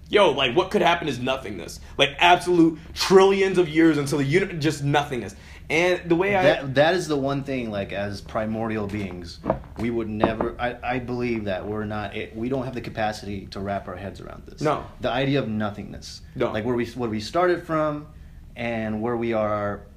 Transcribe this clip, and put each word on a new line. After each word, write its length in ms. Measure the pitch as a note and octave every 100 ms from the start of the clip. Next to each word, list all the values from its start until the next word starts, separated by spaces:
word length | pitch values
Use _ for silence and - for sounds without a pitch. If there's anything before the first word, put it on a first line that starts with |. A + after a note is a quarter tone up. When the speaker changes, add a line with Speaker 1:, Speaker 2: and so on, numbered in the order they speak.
| -
Speaker 1:
yo, 220 | G3 F#3+
like, 260 | C3+ C3+ C3+
what 140 | F#3
could 120 | G#3
happen 260 | E3+ E3+ D#3
is 100 | B2
nothingness, 600 | B2 C3 G#2 G2 D#2+ - - -
like, 200 | C#3+ -
absolute 600 | F3 F3+ F3+ F3 E3 D#3+ -
trillions 640 | - - F#3+ G3 G3 F#3+ F#3+
of 100 | D#3+
years 300 | D#3 E3 D3
until 200 | C#3 D3+
the 60 |
uni-, 340 | C#3 E3 G3 E3+
just 240 | D3 D3+
nothingness. 540 | C#3+ D3 C#3 B2+ G2+ - - - -
And 400 | D3 F3+ F3 E3+
the 80 | E3+
way 180 | G3
I 80 | G3
Speaker 2:
That, 320 | F3+ D#3+ C#3
that 200 | B2+ D#3
is 120 | F3+ D#3
the 100 | D3
one 280 | C3+ C#3
thing, 260 | C3 C3 A#2
like, 220 | G#2 G2
as 280 | F#2+ G2+ G2+
primordial 640 | - A#2 A2 A2 A2+ A2 G2+
beings, 520 | G#2 F#2+ F2+ E2 - - - - -
we 100 | A2+
would 180 | A#2 G#2+
never, 520 | G#2+ G#2+ A2 A#2 -
I, 160 | A#2+ A#2+
I 160 | A#2+ B2+
believe 460 | A#2 B2 A#2+ A2+
that 220 | G2+ F#2 F#2+
we're 180 | G#2+
not, 320 | G#2+ G#2+ G2+ G#2+
it, 180 | F#2
we 140 | A2 A#2
don't 160 | C#3
have 100 | C3+
the 60 | A#2
capacity 640 | - - A2 G#2+ G2 G2+ F#2+
to 120 | G2+
wrap 260 | G2 G2 G2
our 60 |
heads 260 | F2+ G2 -
around 260 | - - -
this. 140 | -
Speaker 1:
No. 220 | D3+ C#3+ - -
Speaker 2:
The 100 | B2
idea 280 | A#2 C#3 C#3
of 100 | A2+
nothingness. 720 | G#2+ G#2+ G2+ F#2+ C#2+ - - -
Speaker 1:
No. 160 | C3+ A#2
Speaker 2:
Like, 140 | G#2+
where 100 | A2
we, 120 | A#2+ A2+
where 240 | B2+ A#2+
we 100 | G#2+
started 420 | G#2 E3+ F3+ F3
from 460 | E3+ D#3+ D3+ D3 D3+ - - - - -
and 440 | A#2 A2+ A2 G#2+
where 160 | A2+ A#2+
we 160 | A#2
are 500 | A2 G#2+ G#2 G2+ G2 -